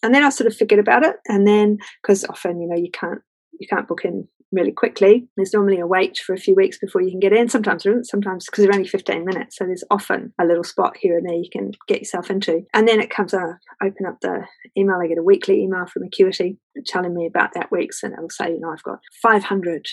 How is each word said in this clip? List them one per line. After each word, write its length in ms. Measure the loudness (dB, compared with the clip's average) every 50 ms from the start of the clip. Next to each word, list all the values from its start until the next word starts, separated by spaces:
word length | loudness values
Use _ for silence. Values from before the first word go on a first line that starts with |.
| 2
And 120 | 4 4
then 100 | 6 6
I'll 60 | 4
sort 180 | 2 2 0 0
of 80 | 2
forget 220 | 0 2 4 4 4
about 260 | 6 4 4 4 4
it. 120 | 2 0 -2 _ -2
And 180 | 2 4 6
then, 320 | 6 6 6 4 4 2 0 -4 -14 -20 _ _
'cause 200 | 0 0 0 0 -10
often, 320 | -12 -8 -6 -6 -6 -4
you 80 | -6 -4
know, 80 | -4
you 140 | -4 -4 -4
can't, 300 | -6 -10 -8 -8 -10 -12 _ _ _ _ _ _ -20 -20
you 80 | -8 -4
can't 200 | -4 -4 -4 -4
book 160 | -8 -6 -4
in 240 | -6 -6 -6 -10 -12 _ _ _ _
really 220 | -2 0 0 0 0
quickly. 560 | 0 -2 -2 0 4 6 6 6 6 4 _ _
There's 160 | -6 -4 -2 0
normally 260 | 0 2 2 2 0
a 80 | 0
wait 300 | 0 0 0 0 0 -4
for 160 | -10 -6 -6 -6
a 60 | -4
few 160 | 2 2 4
weeks 240 | 4 4 2 0 -6
before 240 | -12 -4 -2 -2 -2
you 80 | 0
can 100 | -2 0
get 140 | 2 4 4
in. 160 | 4 4 2
Sometimes 320 | 0 0 0 0 -2 0 0
there 100 | 0 0
isn't, 140 | 0 -2
sometimes 420 | -2 -4 -4 -2 -2 -6 -8 -10 -10
'cause 160 | 0 2 4
they're 100 | 4 4
only 140 | 2 0 -2
fifteen 380 | -4 -6 -4 -4 -4 -4 -4
minutes. 300 | -4 -6 -6 -6 _ -8
So 100 | -8 -6
there's 180 | -6 -6 -8 -2 _
often 420 | -2 -2 0 -4 -4 -4 -4 -10 _ -2
a 60 | 2
little 180 | 2 2 2 0
spot 320 | -6 -2 -2 -2 -2 -2
here 220 | -2 0 0 0 0
and 100 | -2 -2
there 80 | -6
you 140 | -6 -6 -8 -8
can 200 | -8 -8 -8 -10 _ -6
get 120 | -4 -4 -4
yourself 320 | -4 -8 -8 -8 -6 -4
into. 340 | -4 -4 -2 -2 -2 -2 -4 _ 0
And 160 | 2 4 4
then 100 | 4 2
it 120 | 0 -2
comes 240 | -4 -4 -4 -2 -2
up, 240 | -4 -4 -6 -10 -12 _ _ -12 _ -6
open 240 | -6 -4 -4 -8
up 140 | -8 -8 _ -6
the 240 | -6 -6 -6 -8 -12 _ _ -20 -8 _
email. 260 | 0 2 2 2 0 0
I 60 | -2
get 100 | -2 0
a 40 | 4
weekly 380 | 4 4 4 4 0 2 2
email 240 | 2 -2 -4 -4 -6
from 200 | -6 -8 -8 -8
Acuity 540 | -8 0 2 2 2 2 -2 -4 -4 -4 _ _ _ _ -14 -12
telling 280 | -6 -4 -4 -4 -2 -4
me 120 | -4 -4
about 260 | -4 0 0 0 0 -2
that 160 | -8 -6 -4
week's, 320 | -2 -4 -4 -4 -6 -10 -10
and 120 | -10 -10
it'll 160 | -10 -12 -14
say, 220 | -8 -6 -6 -4 -4
you 80 | -6
know, 100 | -6 -10
"I've 120 | -10 -10 -10
got 160 | -12 -12 -12 _ -20 _ 0
five 240 | 4 4 4 4 2
hundred 420 | 0 -4 -2 -2 -4 -6 -6 -8 -12